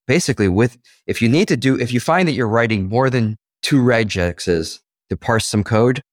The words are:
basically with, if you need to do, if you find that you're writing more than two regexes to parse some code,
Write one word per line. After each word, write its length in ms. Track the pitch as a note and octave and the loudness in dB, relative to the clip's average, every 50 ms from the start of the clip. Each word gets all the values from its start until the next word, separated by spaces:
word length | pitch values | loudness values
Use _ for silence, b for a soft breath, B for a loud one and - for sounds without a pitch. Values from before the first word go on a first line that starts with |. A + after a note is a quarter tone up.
| _ | _
basically 420 | - B2+ F3 - - B2 - G#2+ F#2+ | -2 -2 0 0 -2 -2 0 0 0
with, 280 | F2+ G2 A#2+ A#2+ - _ b b b b b - | 2 2 0 0 -2 _ b b b b b -8
if 120 | G2+ - | -4 0
you 100 | A#2 A2+ | 0 2
need 180 | B2 D#3 G#3+ - | 2 2 2 2
to 100 | E3+ A#2 | 0 0
do, 220 | - C3+ C3+ C3+ | 0 0 0 0
if 120 | A#2+ A2+ | -2 -2
you 80 | A#2+ B2 | -4 -4
find 280 | - - D#3+ F3+ F#3 E3 | -2 0 0 2 2 0
that 60 | C#3 | 0
you're 140 | A2+ B2 G#2+ | -2 -2 0
writing 400 | G#2+ A#2 A#2 A2+ A2 G2+ F#2+ F#2+ | 0 0 2 2 0 -2 -2 -2
more 220 | G#2+ A#2+ C3 C3 | 0 0 0 2
than 280 | B2 B2+ A2+ G#2+ G#2+ - _ _ _ _ - | 0 0 0 -2 -4 -6 _ _ _ _ -4
two 180 | - D3+ C3+ | 0 2 2
regexes 1000 | B2 B2 A#2+ A#2 A2+ G2+ - F#2+ F2 F2 D#2+ - - - F2 E2 D#2+ - - - _ _ _ _ _ _ | 4 4 4 2 2 0 -2 -2 -2 -2 -4 -4 -2 -2 0 0 -2 -4 -8 -14 _ _ _ _ _ _
to 80 | - - | -10 -8
parse 300 | - - A#2 A2 - - | -4 -2 -2 -2 -2 0
some 160 | - G#2 G2+ | -2 -2 -2
code, 380 | - A#2 G#2+ A#2 B2 C3 C3+ - _ | 0 0 2 2 2 0 -2 -6 _